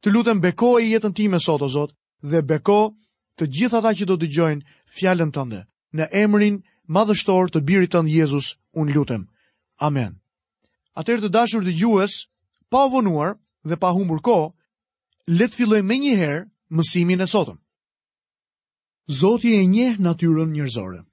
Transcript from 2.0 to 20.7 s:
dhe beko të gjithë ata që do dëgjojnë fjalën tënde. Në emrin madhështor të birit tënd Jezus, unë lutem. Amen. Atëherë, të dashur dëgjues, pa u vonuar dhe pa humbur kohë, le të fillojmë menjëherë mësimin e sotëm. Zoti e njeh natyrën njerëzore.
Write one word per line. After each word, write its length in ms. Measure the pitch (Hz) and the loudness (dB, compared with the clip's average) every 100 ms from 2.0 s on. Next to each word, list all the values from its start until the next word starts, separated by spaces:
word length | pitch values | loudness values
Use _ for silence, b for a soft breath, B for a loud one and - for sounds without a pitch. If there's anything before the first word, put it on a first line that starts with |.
| _ _ | _ _
dhe 200 | 147 160 | -4 -2
beko 520 | 139 156 190 202 214 214 _ _ _ _ | 0 -2 2 2 2 -4 _ _ _ _
të 120 | 160 | -6
gjithë 280 | 135 240 233 | -2 0 0
ata 100 | 220 196 | 0 -2
që 80 | 190 | -2
do 100 | 185 | -2
dëgjojnë 560 | 165 147 165 147 - _ _ | -2 0 0 -2 -8 _ _
fjalën 380 | - 185 180 160 | -4 0 0 -2
tënde. 300 | 143 127 107 - _ _ 156 | -4 -8 -10 -14 _ _ -8
Në 100 | 156 196 | -4 0
emrin 380 | 208 208 208 202 - _ _ | 2 4 2 0 -10 _ _
madhështor 640 | 165 214 208 - 185 180 | 0 2 0 2 2 2
të 120 | 160 143 | -2 0
birit 240 | 190 180 | 2 2
tënd 220 | 175 160 | 2 2
Jezus, 420 | 156 156 143 135 - _ | 2 2 -2 -6 -12 _
unë 240 | - 151 | -6 -2
lutem. 320 | 143 139 117 92 _ _ _ _ _ | 0 -2 -4 -8 _ _ _ _ _
Amen. 380 | 147 143 110 85 _ _ _ _ _ _ _ | -4 -2 -4 -10 _ _ _ _ _ _ _
Atëherë, 320 | - 160 233 208 | -12 -4 -4 0
të 60 | |
dashur 340 | 196 233 226 185 | 0 0 -2 -4
dëgjues, 640 | 165 220 208 196 - - _ _ _ _ | -2 2 2 0 -6 -16 _ _ _ _
pa 160 | 247 277 | 0 2
u 60 | |
vonuar 400 | 254 214 160 156 208 _ _ | 2 0 0 -2 -6 _ _
dhe 120 | 156 165 | -8 -2
pa 100 | 185 180 | 0 0
humbur 260 | 190 160 | -2 -2
kohë, 300 | 165 165 156 _ _ _ _ _ _ _ - | 0 0 0 _ _ _ _ _ _ _ -2
le 220 | 170 240 | 0 0
të 100 | - | 0
fillojmë 320 | 240 214 190 | 0 2 2
menjëherë 560 | 247 285 226 156 147 196 _ _ | -2 0 0 0 -4 -10 _ _
mësimin 540 | 160 160 180 175 185 | -2 -2 0 0 0
e 20 | 185 | 0
sotëm. 320 | 214 160 90 _ _ _ _ _ _ _ _ _ _ _ _ _ _ - | -2 -2 -8 _ _ _ _ _ _ _ _ _ _ _ _ _ _ -10
Zoti 460 | 139 185 233 233 220 | 0 2 2 2 4
e 80 | 185 | 4
njeh 320 | 202 247 220 | 4 2 0
natyrën 560 | 180 165 170 156 160 | -2 0 0 2 0
njerëzore. 500 | 151 139 | -2 -6